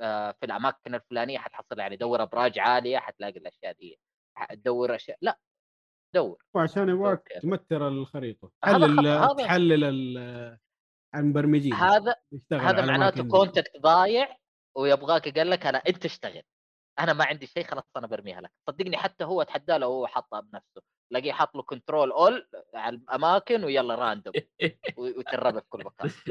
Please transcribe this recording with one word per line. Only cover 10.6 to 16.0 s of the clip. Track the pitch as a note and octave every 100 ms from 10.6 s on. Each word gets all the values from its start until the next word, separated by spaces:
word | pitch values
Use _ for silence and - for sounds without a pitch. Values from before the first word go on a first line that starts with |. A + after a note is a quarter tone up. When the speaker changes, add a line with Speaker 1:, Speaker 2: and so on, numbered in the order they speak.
| _ _ _ _ _ D3
Speaker 2:
عن | D3
برمجين. | C#3+ D3 D3+ C#3
Speaker 1:
هذا، | A#2 F#3 G#3 G#3+ - _
Speaker 2:
يشتغل | C#3 - D3
Speaker 1:
هذا | E3 -
Speaker 2:
على | C3+
Speaker 1:
معناته | C#3
Speaker 2:
أماكن | F#3+ -
دي. | B2
Speaker 1:
كونتاكت | G3 F#3+ E3+ - C#3+
ضايع، | D#3 F3 G3 A#3 C4+ - _ _ _ C3
ويبغاك، | C#3 C#3 C#3 D3 D3+ D3+
قال | E3+
لك: | F3+ C#3
"أنا، | C3+
أنت | F3 F3+